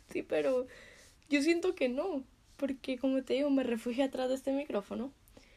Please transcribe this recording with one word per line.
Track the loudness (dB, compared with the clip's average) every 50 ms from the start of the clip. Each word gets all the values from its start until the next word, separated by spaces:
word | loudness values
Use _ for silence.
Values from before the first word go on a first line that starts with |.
<laughs> | -12 -8
Sí, | -6 -6 -4
pero | 0 0 2 2 2 2 0 0 -2 -8 -16 -20 -20 -20 -20 -20 -20 -20 -20 _ 0
yo | 2 2 4
siento | 4 4 4 2 0 0
que | 2 0 0
no. | 0 0 -2 -2 -2 -4 -6 -8 -14 -20 _ -20 -8
Porque, | -4 -4 -4 -4 -4 -6 -6 -4 -2
como | 0 0 2 0 0
te | 0 0
digo, | 0 2 2
me | 2 2 2
refugio | 2 0 -2 -2 -2 0 0 0
atrás | 0 0 -2 -2 -2
de | -2
este | -2 -2 -2 -2
micrófono | -2 -2 -2 -4 -4 -4 -4 -6 -6 -6 -8 -10 -14 _ -20 -20 -20 -20 -20 -20